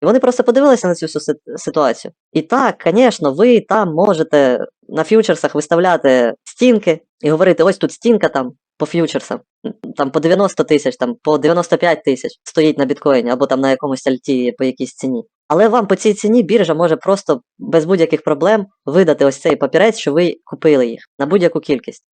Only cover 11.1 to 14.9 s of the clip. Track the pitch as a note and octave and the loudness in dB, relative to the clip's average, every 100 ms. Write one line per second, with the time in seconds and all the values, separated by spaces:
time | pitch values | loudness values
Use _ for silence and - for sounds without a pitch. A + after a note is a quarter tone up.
11.1 | A#2 - D3+ D3+ E3+ F3 F3 F3 D3+ - | -4 -2 0 2 0 0 0 0 0 -2
12.1 | C3 - - - - D#3 D3 C3+ C#3+ D3+ | -4 -6 -14 -6 0 0 0 -4 -2 0
13.1 | C3 A#2 B2 C3+ C3 C3+ C3 C#3+ C3 C3+ | 0 0 -2 -2 0 0 -2 -4 -4 -4
14.1 | B2+ - C3 B2 - C3 B2 B2+ | -4 -2 -2 -2 -2 -4 -4 -10